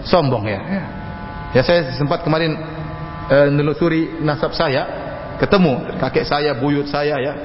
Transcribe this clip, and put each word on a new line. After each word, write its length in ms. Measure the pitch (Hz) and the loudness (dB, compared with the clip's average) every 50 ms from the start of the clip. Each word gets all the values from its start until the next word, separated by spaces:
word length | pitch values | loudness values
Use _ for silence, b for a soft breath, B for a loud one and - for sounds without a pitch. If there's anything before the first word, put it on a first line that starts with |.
| - | 0
Sombong 400 | - - 180 156 131 123 113 101 | 2 2 4 4 4 2 0 0
ya. 140 | 110 104 95 | -2 -4 -4
Ya, 200 | - 156 190 196 160 - - - - - - - - - - - - - - 127 | -4 -4 -4 -4 -4 -6 -10 -10 -10 -10 -10 -10 -10 -12 -10 -10 -10 0 2 2
ya 40 | 131 | 4
saya 140 | - 175 175 160 131 123 120 | 6 4 2 2 0 -2 -2
sempat 240 | 147 139 170 160 | 0 0 0 -2
kemarin, 320 | - 156 156 160 165 160 151 - - - - - - - - - - - - - - | 0 0 0 2 2 0 -2 -4 -6 -10 -10 -10 -10 -10 -8 -10 -10 -10 -10 -10 -2
eh, 240 | - 135 139 143 143 | 2 6 6 6 6
menelusuri 720 | 143 147 143 151 147 - 170 170 160 160 165 143 - - | 4 2 2 2 2 2 2 2 2 2 0 -2 -2 -2
nasab 320 | 151 151 147 139 - 151 - | -2 -2 0 0 -2 -2 0
saya, 320 | - 165 156 131 139 175 - - - - - - - - - - - | 0 0 2 2 0 -2 -4 -6 -8 -8 -8 -10 -10 -10 -10 -2 -2
ketemu 560 | 139 - - 202 185 156 127 117 - - - - | 2 4 4 6 6 4 4 0 -4 -6 -4 -4
kakek 260 | - 131 - 156 131 | -4 0 0 0 0
saya, 300 | - 143 147 147 151 139 | 0 0 0 2 0 0
buyut 320 | 120 127 147 143 143 143 | 0 0 0 2 0 0
saya 320 | 143 - 143 147 147 151 139 | -2 -2 0 0 0 0 0
ya. 160 | 123 143 143 - | -2 -4 -4 -6